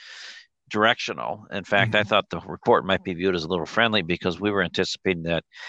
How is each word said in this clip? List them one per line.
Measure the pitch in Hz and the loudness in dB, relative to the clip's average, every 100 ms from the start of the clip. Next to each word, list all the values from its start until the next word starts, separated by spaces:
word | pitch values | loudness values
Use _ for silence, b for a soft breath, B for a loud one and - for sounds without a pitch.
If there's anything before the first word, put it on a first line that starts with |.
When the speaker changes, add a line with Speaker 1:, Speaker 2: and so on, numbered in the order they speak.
| B B B B B _ - | B B B B B _ -6
Speaker 1:
directional." | 110 110 123 - 87 57 104 107 | 2 4 2 -2 -6 -8 -8 -10
In | 98 | -10
fact, | 90 101 101 104 | 0 2 4 2
I | |
Speaker 2:
Mm-hmm. | 101 | 2
Speaker 1:
thought | 104 - | 2 0
the | 85 | -6
report | 95 85 - 107 87 | -8 -4 4 4 4
might | 92 | -2
be | - | -2
viewed | 85 95 | -2 0
as | 90 | 0
a | 78 | 0
little | 87 78 | -2 -2
friendly | - 113 107 | 0 2 2
because | 85 90 95 85 | 0 -2 -2 -2
we | 101 | 0
were | 101 | 0
anticipating | 87 - 92 - 95 87 | 0 0 -2 -2 -2 -2
that | 82 82 - B | 0 -2 -4 B